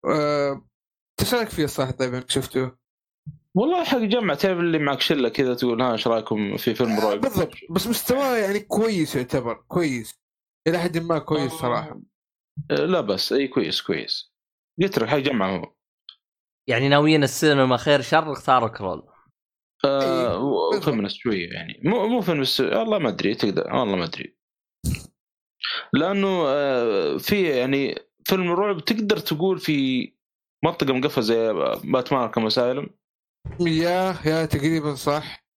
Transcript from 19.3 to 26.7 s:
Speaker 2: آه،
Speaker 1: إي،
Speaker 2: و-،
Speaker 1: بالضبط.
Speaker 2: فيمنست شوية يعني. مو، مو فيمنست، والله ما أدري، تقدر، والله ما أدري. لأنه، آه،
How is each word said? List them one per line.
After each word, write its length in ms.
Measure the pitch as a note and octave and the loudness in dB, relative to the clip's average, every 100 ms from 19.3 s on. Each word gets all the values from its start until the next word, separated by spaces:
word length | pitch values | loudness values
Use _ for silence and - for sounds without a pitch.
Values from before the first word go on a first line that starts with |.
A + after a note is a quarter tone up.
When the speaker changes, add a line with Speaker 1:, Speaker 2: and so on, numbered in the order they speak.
| _ _ _ _ _ C#3 | _ _ _ _ _ 0
Speaker 2:
آه، 460 | C#3 C3+ C3 B2 | 2 0 0 0
Speaker 1:
إي، 60 | F2 | 0
Speaker 2:
و-، 320 | C#3 A#2 - | 0 0 0
Speaker 1:
بالضبط. 200 | G3+ D#3+ | 0 0
Speaker 2:
فيمنست 260 | A#2 G2+ - | -2 -4 -4
شوية 340 | A#2 G2+ E2+ | -2 -2 -4
يعني. 280 | E2+ E2 - | -10 -12 -4
مو، 240 | - A3+ G#3 | 0 0 0
مو 140 | B3 | 0
فيمنست، 400 | F3 D#3 C3 - | 0 0 0 0
والله 380 | A#2+ G#3+ A3+ G#3 | 2 0 0 0
ما 100 | C3 | 0
أدري، 260 | F#2 G2 A#2 | 0 -2 0
تقدر، 380 | G#2+ E2+ - B2+ | 0 0 -2 -2
والله 200 | A2+ F#2+ | 0 -2
ما 80 | |
أدري. 340 | E2+ - - _ _ _ _ _ - - - _ _ _ _ _ - - - | -2 -8 -14 _ _ _ _ _ -6 -6 -10 _ _ _ _ _ -8 -8 -2
لأنه، 500 | C3 E3+ G3 G3 F#3 D3 | 0 0 2 2 2 2
آه، 680 | C#3+ C#3+ | 2 2